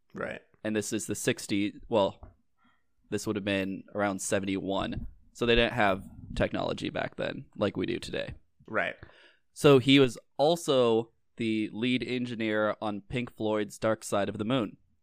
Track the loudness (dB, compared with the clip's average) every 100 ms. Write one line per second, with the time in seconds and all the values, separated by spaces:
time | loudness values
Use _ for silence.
0 | _ -8 -8 -8 -14 _ -4 -2 0 -2
1 | -4 -2 -2 -2 0 -2 -2 -4 -2 2
2 | 2 0 -16 -20 _ _ _ _ _ _
3 | -6 -4 -2 -2 0 0 0 -6 -6 -2
4 | 0 -2 -2 -2 0 -2 -2 -2 -2 -6
5 | -8 -12 -20 -2 4 4 4 4 2 2
6 | -4 -14 -8 -2 0 0 -2 -4 -4 -4
7 | -6 -6 -6 -6 -12 -4 -2 -2 -4 -4
8 | -6 -6 -8 -10 _ _ -6 -4 -4 -6
9 | -16 -20 -20 _ _ 4 6 8 8 6
10 | 6 0 -10 0 2 2 2 2 4 2
11 | 0 _ _ -6 -2 -2 -2 -2 0 0
12 | -2 -4 -4 -4 -2 0 0 -2 -6 -8
13 | -8 -8 -6 -4 -2 0 -2 -2 -2 -2
14 | -2 0 0 -2 -2 0 -2 -6 _ _